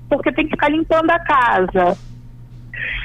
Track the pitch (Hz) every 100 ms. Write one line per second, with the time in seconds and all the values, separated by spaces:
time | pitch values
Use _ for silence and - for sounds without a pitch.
0 | - 277 302 294 311 - 294 311 320 320
1 | 330 339 339 285 240 196 180 190 180 185
2 | - - - - - - - - - -